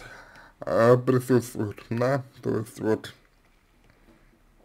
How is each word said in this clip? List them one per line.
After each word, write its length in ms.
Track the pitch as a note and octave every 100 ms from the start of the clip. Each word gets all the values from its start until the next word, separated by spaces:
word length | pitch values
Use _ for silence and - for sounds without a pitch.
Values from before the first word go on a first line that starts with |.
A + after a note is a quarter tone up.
| - - - - - -
а, 360 | - F#2 A#2 B2+
присутствует, 800 | B2 B2+ B2+ B2 A#2+ - G#2+ - -
да, 340 | A#2 B2 C#3 B2+ -
то 160 | A#2 A2
есть 200 | A2+ -
вот, 340 | G#2 G#2+ - - _ _ _ _ _ _ _ _ _ _ _ _ _ _